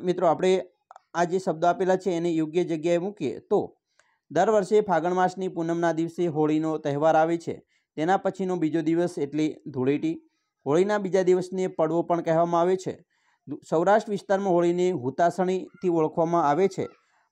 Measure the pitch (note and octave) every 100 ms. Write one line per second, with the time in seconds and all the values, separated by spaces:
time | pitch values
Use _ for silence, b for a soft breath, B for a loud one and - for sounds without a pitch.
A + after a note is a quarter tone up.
0 | F3+ F3 F3 D3+ F#3 F#3 F3+ _ _ -
1 | _ E3 F3 F#3 F#3 D#3+ F3 E3+ F3+ F#3
2 | F#3+ E3+ F3 D#3+ D#3 F3 D#3+ D#3+ D#3+ E3+
3 | G3 G3+ C3+ - - G3 G#2 _ _ _
4 | _ _ _ D3+ G3 G#3+ - G#3 G3+ E3
5 | F3 F3+ F3+ F#3 F#3 E3+ E3 E3+ E3+ D#3+
6 | E3 F3 F3 D3+ D3+ D#3 D#3+ D#3 D3 C#3+
7 | D#3+ D#3 E3 E3+ C#3+ G2 _ _ _ -
8 | D#3+ F#3+ G3 G3 F#3 F3+ D#3 E3 D#3+ E3
9 | F3 F3 C#3 D3+ D#3 - D#3+ C3 C3 C#3+
10 | D#3+ E3 - _ _ _ C3+ D#3+ G3+ G#3
11 | F#3+ F#3 F#3 F#3 F3+ F#3+ F#3 F#3 D#3+ E3+
12 | E3 E3+ E3 D#3+ F3 E3+ F3+ F#3 C3+ -
13 | _ _ _ _ - C#3 - E3 F3+ G#3+
14 | G#3+ G3 - G3 G3 F3 F3 F3 F3+ F3+
15 | B2+ D#3 E3+ E3+ F#3 F#3 - - F3+ E3
16 | D#3 F3 E3 E3+ C#3+ D3 F#3+ - - b
17 | b b b